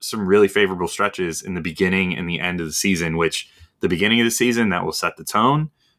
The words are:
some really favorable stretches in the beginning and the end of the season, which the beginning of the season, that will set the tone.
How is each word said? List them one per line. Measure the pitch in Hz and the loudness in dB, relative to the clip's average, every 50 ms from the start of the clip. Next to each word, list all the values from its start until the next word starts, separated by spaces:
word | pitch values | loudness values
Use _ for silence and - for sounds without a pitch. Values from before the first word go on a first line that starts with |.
some | - - - 110 98 | -12 -8 -6 -4 0
really | 92 98 104 104 95 | 4 6 6 6 6
favorable | - 104 101 92 95 90 90 82 | 4 4 2 2 0 -2 -4 -4
stretches | - - 101 104 - - 92 85 78 - - | -2 -2 -2 -2 -2 -2 -4 -4 -4 -6 -6
in | 95 92 | -6 -6
the | 87 | -6
beginning | 78 85 78 - 95 90 95 95 95 90 82 | -6 -6 -2 0 0 2 2 2 0 0 -2
and | - 90 85 | -4 -4 -4
the | 85 - | -4 -4
end | 87 90 90 87 | -4 -4 -4 -4
of | 85 | -4
the | 78 78 | -4 -4
season, | - - 101 95 82 85 82 80 | -2 0 0 0 0 0 -2 0
which | 82 82 80 - - - - _ - - - _ _ | 0 0 0 -2 -4 -10 -10 _ -20 -20 -20 _ _
the | - 90 | -2 -2
beginning | 90 82 101 107 113 117 | 0 2 2 2 4 4
of | 117 | 2
the | 117 | 2
season, | 113 - 117 123 117 117 117 101 | 2 2 0 2 2 2 2 0
that | 87 90 92 | 0 -2 -2
will | 82 - | -4 -6
set | - 90 85 - | -4 -4 -4 -6
the | - 80 | -6 -10
tone. | - - 104 113 131 143 151 156 151 _ _ _ _ _ | -4 -2 2 2 2 2 2 0 -4 _ _ _ _ _